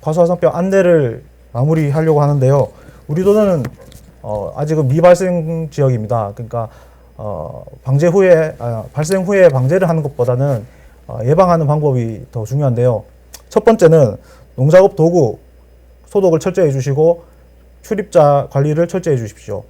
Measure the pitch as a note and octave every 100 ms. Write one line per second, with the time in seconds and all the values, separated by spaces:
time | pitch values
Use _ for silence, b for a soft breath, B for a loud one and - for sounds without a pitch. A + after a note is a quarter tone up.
0 | - D#3+ E3+ F3 E3+ D3 F#3 F#3+ F3+ E3+
1 | C3 A#2 - _ - A#2 C#3 D#3+ D3+ C#3+
2 | D#3+ D3 D3 D3 C3 C#3+ A#2+ B B B
3 | - D3 F#3 G#3 G#3 E3+ B2+ - - -
4 | - - - G#2 G2+ C3 D3+ D#3 C#3 D3
5 | F3 F3 F#3 F3 D#3+ E3 D#3+ - C#3 B2
6 | G#2+ A#2 G#2 G#2 A2+ A#2+ A2 b b b
7 | b - A2 F2+ D#2+ - - - - C#3
8 | E3+ F3+ F#3 E3 D#3 - A#2+ A2+ - -
9 | D#3 F#3+ F3+ G3 F3+ C3+ B2+ F3+ F3+ E3
10 | C#3+ C3+ A#2+ B2 C#3+ B2 A#2 b b b
11 | - A#2 A#2 D#3 F#3 E3+ D3+ D3+ D3+ B2+
12 | A2+ A2 - A#2+ G#2+ C#3 C#3+ A#2+ B2 A2
13 | - _ _ - _ - - A3 E3+ D#3+
14 | B2+ G2 b b b - C3+ F3 G3 G3
15 | D#3+ F3 B2 - _ _ _ _ _ _
16 | _ G#3 F#3+ D#3+ F#3+ F#3 E3 C3+ C3+ C#3
17 | D#3+ E3+ b b b _ _ _ - G#3
18 | G#3 F3 D3 C#3+ C3+ C#3 C#3+ D3+ E3+ F#3+
19 | E3+ C3+ A2 - - G2+ -